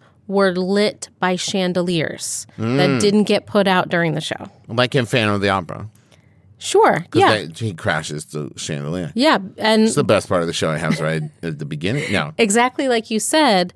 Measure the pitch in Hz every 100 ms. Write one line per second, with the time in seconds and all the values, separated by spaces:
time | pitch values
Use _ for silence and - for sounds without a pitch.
0 | _ _ - 196 196 180 180 202 208 -
1 | - _ 185 185 - 196 180 180 175 170
2 | - - - - - - 113 131 143 127
3 | 208 208 208 208 - 208 196 185 - 175
4 | 170 156 - - - - - 113 123 139
5 | 113 127 107 101 98 95 82 - 107 -
6 | _ _ _ _ _ _ - 381 440 -
7 | 170 311 370 208 82 - 113 82 104 78
8 | 76 76 - 76 69 - - 76 71 90
9 | 90 220 302 220 190 - 214 220 220 220
10 | 123 107 - 92 82 80 85 78 82 80
11 | 78 80 76 - 85 76 73 76 87 143
12 | - 98 76 - 226 226 247 - 269 233
13 | 226 220 - 311 285 190 180